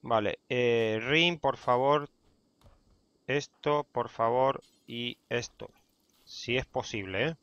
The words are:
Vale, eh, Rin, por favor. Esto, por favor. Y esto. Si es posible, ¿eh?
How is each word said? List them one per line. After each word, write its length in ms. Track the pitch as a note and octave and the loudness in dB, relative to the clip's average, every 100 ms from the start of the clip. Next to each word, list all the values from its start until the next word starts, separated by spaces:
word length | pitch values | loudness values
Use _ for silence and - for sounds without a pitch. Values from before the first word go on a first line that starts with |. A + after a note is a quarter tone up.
| - | 2
Vale, 300 | A2+ G#2 - _ | 0 2 -4 _
eh, 520 | B2 B2 A#2 A2+ A2 | 0 2 4 2 -2
Rin, 380 | A#2 D3+ E3+ E3 | 0 2 2 2
por 160 | C#3 B2+ | -2 -2
favor. 520 | - B2 C3+ D3 D3 _ _ _ _ _ - _ _ _ _ _ - | 0 2 4 2 0 _ _ _ _ _ -20 _ _ _ _ _ -4
Esto, 580 | C#3 C#3+ _ - D3 D3 | -4 -4 _ 0 0 0
por 180 | - A#2 | -4 -6
favor. 540 | - A2+ B2 C3 C3+ - _ - | 0 0 4 2 0 -8 _ -14
Y 320 | A#2 A#2+ - _ | -8 -8 -8 _
esto. 400 | A#2+ A#2 _ - _ _ _ _ _ | -4 -4 _ -20 _ _ _ _ _
Si 320 | _ - - B2 | _ -14 -2 -2
es 80 | |
posible, 640 | C3 B2+ - A2+ F#2+ F#2+ C3+ | -2 -6 -6 -8 -6 -2 -2
¿eh? 100 | E3 | -4